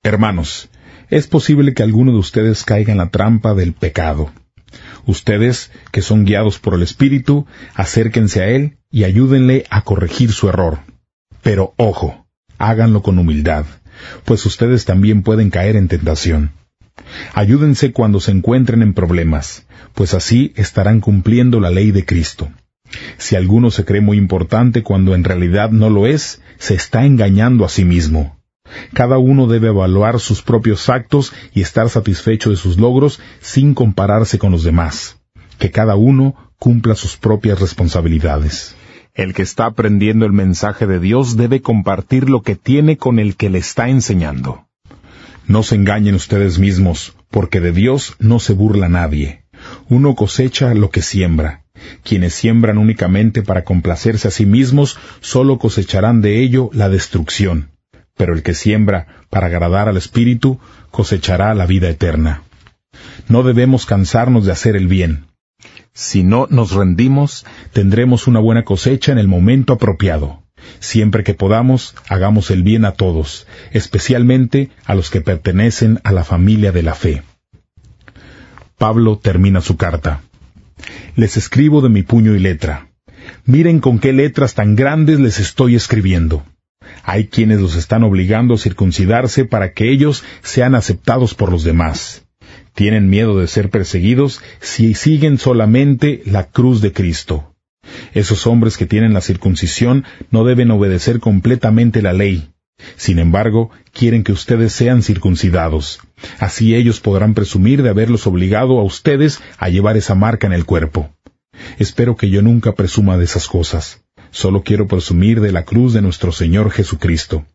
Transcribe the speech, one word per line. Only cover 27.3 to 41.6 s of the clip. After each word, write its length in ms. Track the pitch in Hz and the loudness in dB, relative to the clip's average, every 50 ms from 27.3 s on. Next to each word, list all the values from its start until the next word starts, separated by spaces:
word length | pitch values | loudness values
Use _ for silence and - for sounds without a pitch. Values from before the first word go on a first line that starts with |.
| 95 101 110 123 127 117 101 | 2 2 2 2 2 2 0
a 40 | - | 0
sí 160 | - - 95 | 0 0 2
mismo. 520 | 87 87 87 80 78 78 78 73 71 - _ _ _ _ _ _ - - - - - | 2 2 0 0 0 -2 -2 -4 -6 -10 _ _ _ _ _ _ -20 -20 -20 -20 -8
Cada 260 | - - 123 123 131 131 | -4 -2 0 2 2 2
uno 280 | 127 131 139 135 127 | 4 4 4 4 2
debe 220 | 113 117 113 110 113 | 2 2 2 2 2
evaluar 520 | 104 98 95 92 92 98 104 113 117 117 | 2 2 0 2 2 2 2 0 0 -2
sus 220 | - - 107 - | -2 -2 -4 -4
propios 460 | - - 120 107 110 113 104 - - - | -2 -2 -2 0 0 0 -2 -2 -2 -2
actos 440 | 123 127 117 _ - 143 131 - - - - - - | -2 -2 -2 _ -2 -2 -2 -2 -8 -20 -20 -6 -4
y 60 | 107 | -4
estar 280 | 92 - - 120 110 117 | -4 -2 -2 -2 -2 0
satisfecho 600 | - 117 101 107 90 - - 110 110 107 - 110 | -2 -2 -2 -2 -4 -2 -2 -2 -2 0 0 -2
de 60 | 101 | -2
sus 220 | 87 - 92 85 92 | 0 -2 -2 0 2
logros 420 | 113 123 127 135 143 143 - - - - - - | 2 2 2 2 0 0 -2 -6 -20 -20 -20 -20
sin 340 | - - - 135 135 147 135 | -20 -4 0 2 2 2 2
compararse 640 | - 123 107 95 - 98 98 101 110 110 - - 104 | 2 0 0 0 0 0 0 2 0 0 0 -2 -2
con 140 | - 98 | 0 0
los 120 | 90 82 80 | 0 2 0
demás. 560 | 85 80 85 85 80 - - - - - _ _ _ _ - - _ - - | 0 0 0 0 -2 -8 -12 -14 -16 -20 _ _ _ _ -20 -20 _ -8 -6
Que 120 | - 90 | -6 -2
cada 260 | - 117 110 110 101 | 0 0 0 0 2
uno 380 | 101 110 131 139 131 135 135 131 - - _ _ _ | 2 4 4 4 4 2 0 -2 -6 -20 _ _ _
cumpla 360 | - 120 120 117 113 113 110 | 0 0 0 2 2 0 -2
sus 220 | - - 92 - | -2 -4 -10 -10
propias 440 | - - 107 107 107 - 113 101 90 | -4 -2 -2 -2 0 0 -2 0 0
responsabilidades. 1160 | 95 87 - - 92 80 - 90 82 82 82 78 78 78 71 73 76 73 - - - - - - - - - - _ _ _ | -2 -4 -2 -2 -4 -2 0 -2 0 0 0 0 0 -2 -2 -2 -2 -4 -6 -8 -14 -18 -20 -20 -20 -20 -20 -20 _ _ _
El 200 | - 98 95 90 | -8 -8 -6 -4
que 80 | - | -6
está 240 | 95 - - - 113 | -6 -6 -2 -4 -4
aprendiendo 580 | 113 113 - 107 107 104 101 104 107 110 113 110 | -2 -2 -2 0 0 2 2 2 2 2 2 2
el 80 | 104 | 2
mensaje 540 | 101 101 95 95 90 - - 104 101 - 113 | 2 2 2 0 0 0 -4 -6 -4 -4 -2
de 140 | 98 95 87 | -2 -2 -2
Dios 360 | 87 95 113 127 139 120 117 | 0 0 0 0 0 0 0
debe 260 | 110 120 117 131 135 | -2 0 0 0 -2